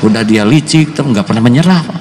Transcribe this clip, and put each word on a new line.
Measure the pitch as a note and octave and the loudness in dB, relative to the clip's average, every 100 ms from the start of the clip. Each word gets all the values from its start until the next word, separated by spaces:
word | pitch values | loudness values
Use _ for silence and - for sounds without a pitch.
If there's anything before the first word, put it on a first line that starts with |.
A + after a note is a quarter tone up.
| G#2+ | -2
Udah | A2 | 0
dia | A2 A2 G#2 | 0 0 2
licik, | D3+ D3 D#3+ D3+ | 0 2 0 0
tuh | - C#3 | -2 -2
nggak | G#2 F#2+ | -2 -2
pernah | A2 | 0
menyerah, | A#2+ C3 F3 F3 - | 2 2 2 0 -2
Pak. | - | -10